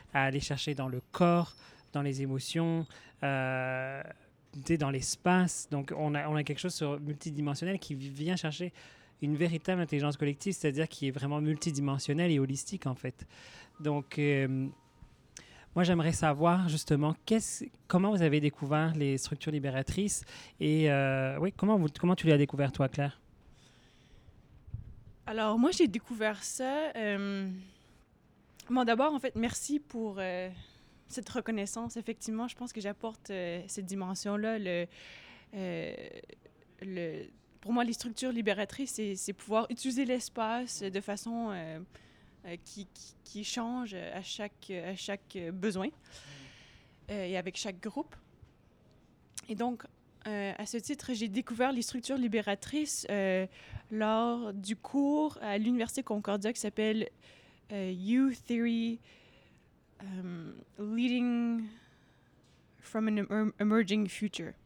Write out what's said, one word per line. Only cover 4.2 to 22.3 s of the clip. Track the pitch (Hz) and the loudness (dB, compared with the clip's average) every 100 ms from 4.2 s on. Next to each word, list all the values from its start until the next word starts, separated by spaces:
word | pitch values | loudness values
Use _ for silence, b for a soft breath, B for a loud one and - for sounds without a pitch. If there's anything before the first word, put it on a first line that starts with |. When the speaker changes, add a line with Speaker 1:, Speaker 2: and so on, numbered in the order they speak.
| - _ _ | -20 _ _
Speaker 1:
tu | 143 131 | -8 0
sais, | 165 | 2
dans | 139 | 2
l'espace. | 135 127 - 180 185 180 - - | 0 -2 0 4 6 4 0 -4
Donc, | 143 139 147 | -4 -2 -2
on | 151 147 | 0 0
a, | 151 | 0
on | 151 | 0
a | 143 | 0
quelque | 143 | -2
chose | 180 - | -4 -2
sur, | 147 143 | -2 -2
multidimensionnel | 147 143 165 147 147 139 170 190 | -4 -6 -4 -2 -2 -2 -2 -4
qui | - | -4
vi-, | 139 139 | -8 -8
vient | 139 156 185 | -4 -2 0
chercher | 156 147 180 - B B B B | -2 -4 -6 -8 B B B B
une | 147 151 | 0 2
véritable | 170 160 - 180 | 2 2 0 0
intelligence | 165 147 147 139 | 2 2 0 2
collective, | 143 143 196 | 0 0 -2
c'est-à-dire | 185 151 135 160 | 0 0 2 -2
qui | - 135 | -2 -2
est | |
vraiment | 131 139 147 | -2 -2 0
multidimensionnelle | 151 151 165 143 143 139 - 147 175 | 2 2 0 0 2 0 0 2 4
et | 143 | 4
holistique, | 135 139 - 190 135 | 4 0 -4 -4 -4
en | |
fait. | 127 131 - - B B B B - | -4 -6 -8 -14 B B B B -4
Donc, | 151 143 139 - | 0 0 0 2
euh, | 147 139 135 131 135 - _ - - - - - B B B | 4 4 4 2 -2 -6 _ -20 -20 -20 -20 -20 B B B
moi, | 170 | 2
j'aimerais | 180 170 160 | 4 4 4
savoir, | - 156 143 170 180 175 | 4 4 6 6 6 4
justement, | 151 - 143 151 165 - | 0 2 4 4 0 2
qu'est-ce, | 220 - - - - - | 2 0 -6 -10 -12 0
comment | 180 196 | 4 4
vous | 202 | 4
avez | 160 147 | 6 6
découvert | 147 - 139 151 160 156 | 4 0 0 2 2 2
les | 139 135 | 2 0
structures | - 147 156 | -2 -4 -2
libératrices | 151 139 131 135 185 202 - - B B - | -2 0 -2 -2 0 0 -2 -6 B B -2
et, | 151 156 151 | 2 6 6
euh, | 139 135 135 131 143 | 6 4 2 0 0
oui, | 185 | -2
comment | - 202 214 | 2 4 6
vous, | 156 - | 4 2
comment | 175 180 | 2 6
tu | |
l'as | 160 | 8